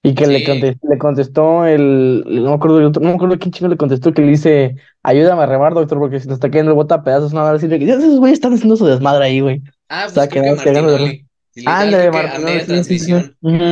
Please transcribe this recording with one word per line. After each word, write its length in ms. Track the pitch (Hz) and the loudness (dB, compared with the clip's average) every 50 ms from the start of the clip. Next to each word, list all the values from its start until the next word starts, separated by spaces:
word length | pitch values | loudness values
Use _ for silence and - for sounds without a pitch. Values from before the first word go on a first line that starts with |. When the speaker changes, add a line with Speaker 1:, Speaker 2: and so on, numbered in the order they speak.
Speaker 1:
Y 120 | - 143 135 | 0 0 0
que 120 | 135 147 | 2 2
le 160 | 143 139 139 | 2 2 0
Speaker 2:
Sí. 0 | |
Speaker 1:
contes-, 360 | 143 139 139 127 135 135 123 127 | 0 -2 -2 -2 -2 -4 -4 -4
le 160 | - 147 143 135 | -2 -2 -2 0
contestó 680 | 143 147 143 143 135 139 139 160 156 160 165 170 170 | 0 -2 -2 -2 -4 -2 0 0 2 2 2 2 2
el, 580 | 165 156 147 143 139 139 131 131 127 127 104 - | 2 2 2 2 2 2 2 2 2 0 -2 -2
no 240 | - 98 120 117 135 | -4 -4 -2 0 0
me 40 | 147 | -2
acuerdo 240 | 147 151 160 156 160 | 0 2 2 4 4
del 80 | 151 | 4
otro, 160 | 151 151 156 | 2 0 0
no 80 | 147 170 | 0 0
me 40 | 175 | 0
acuerdo 220 | 180 180 185 185 175 | 0 0 -2 -2 -2
quién 140 | 180 180 | -4 -8
chingo 160 | 175 - 180 180 | -8 -4 -4 -4
le 80 | 175 | -2
contestó, 360 | 156 151 135 135 123 127 165 156 | -2 -2 -2 -2 0 -2 0 0
que 80 | 156 | 2
le 60 | 147 143 | 2 2
dice, 480 | 147 147 151 160 151 143 135 135 135 135 _ _ _ _ | 2 2 2 2 2 2 2 0 -4 -10 _ _ _ _
"Ayúdame 400 | _ 131 131 143 156 180 180 170 | _ 0 2 4 4 4 2 2
a 40 | 151 | 0
remar, 280 | 131 135 135 143 160 165 | 0 2 2 2 2 2
doctor, 240 | 165 156 151 156 143 | 0 -2 -2 -2 -2
porque 200 | 147 135 135 135 | -2 -4 -4 -8
se 60 | 127 | -6
nos 80 | 131 135 | -8 -6
está 140 | 123 139 139 | -4 -4 -2
cayendo 200 | 135 156 156 156 | 0 0 2 2
el 40 | 156 | 2
bote 180 | 147 151 151 170 | 2 2 0 -2
a 80 | 156 | -2
pedazos", 300 | 151 - 131 143 151 147 | 0 0 0 0 0 -2
una 120 | 151 160 151 | -2 -2 0
hora 120 | 156 151 | 0 0
así 100 | 151 160 160 | 0 -2 -2
de 100 | 160 151 | -2 0
que, 60 | 139 196 | 0 0
"Esos 280 | 262 262 302 320 294 262 | 0 2 2 2 4 4
güeyes 200 | 254 262 311 320 | 4 4 2 2
están 160 | - 247 247 | 0 -2 0
haciendo 220 | 220 220 220 220 | 0 2 2 2
su 100 | 220 208 | 2 2
desmadre 380 | 156 131 127 135 143 143 143 139 | 2 2 2 2 0 2 2 2
ahí, 140 | 131 131 135 | 0 0 0
güey". 220 | 139 139 131 143 135 - _ _ _ _ | 0 -2 -4 -4 -10 -16 _ _ _ _
Speaker 2:
Ah, 200 | 151 175 202 208 | -10 -8 -8 -4
Speaker 1:
O 20 | 180 | -2
sea, 120 | 143 143 | -2 -2
Speaker 2:
pues 20 | 139 | 0
creo 120 | - 135 | 0 -2
Speaker 1:
que 20 | |
Speaker 2:
que 100 | 135 139 | 0 0
Speaker 1:
no, 80 | 147 147 | -2 0
que 120 | - 147 | 0 0
ya 100 | 139 147 | 0 2
no 60 | 160 156 | 2 0
Speaker 2:
Martinoli. 100 | 147 135 | 0 0
Speaker 1:
lo 220 | 143 147 - - _ _ _ _ _ _ _ | -2 -4 -4 -8 _ _ _ _ _ _ _
Speaker 2:
Literal, 420 | 120 123 147 165 190 208 208 202 | -8 -4 -4 -2 0 0 0 2
Speaker 1:
Ándale, 140 | 185 180 175 | 2 2 2
Speaker 2:
creo 0 | |
que 160 | 160 160 156 | 0 0 -4
a 120 | 156 - 147 | -4 -6 -6
Speaker 1:
Martinoli, 20 | |
Speaker 2:
media 240 | 156 165 175 165 165 | -6 -4 -4 -4 -4
Speaker 1:
sí, 200 | 175 175 180 175 | -4 -4 -4 -2
sí, 120 | - 185 170 | -2 -4 -4
sí. 80 | 165 | -2
Speaker 2:
transmisión. 300 | 170 175 175 175 - _ _ | -2 -2 -2 -2 -4 _ _
Speaker 1:
Ujú. 240 | - 165 165 165 170 170 | -4 -2 -2 0 0 2